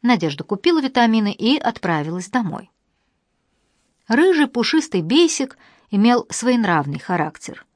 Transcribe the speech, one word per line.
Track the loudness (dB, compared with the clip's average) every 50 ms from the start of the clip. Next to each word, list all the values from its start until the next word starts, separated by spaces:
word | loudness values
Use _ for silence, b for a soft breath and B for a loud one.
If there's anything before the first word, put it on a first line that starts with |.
| 2
Надежда | 0 0 0 0 -4 -6 -6 -8
купила | _ -8 -2 _ 0 0 0
витамины | 0 -2 0 0 2 2 2 0 0 -2 -4
и | _ 0 0 0 0
отправилась | -2 -4 -6 -4 -4 -4 -2 -2 -4 -4 -8 -8 -10 -4
домой. | -4 -4 -4 -4 -8 -10 -14 _ _ _ _ _ _ _ _ _ _ _ _ _ _ _ _ _ _ _ _ _ _ _ _ _ _ _ _
Рыжий | _ 2 4 4 4 4 4 2
пушистый | 0 0 -2 -2 0 0 0 0 0 -2 -4 -2
Бейсик | 2 2 4 4 4 2 -2 -6 -8 -8 b b b b b b b
имел | 0 2 4 4 4 2 0 _
своенравный | -10 -4 -2 0 0 2 2 2 0 0 0 -2 -6 -10
характер. | -6 -6 -4 -2 -2 -4 -6 -14 -18 -18 -18 -18 -20 _ _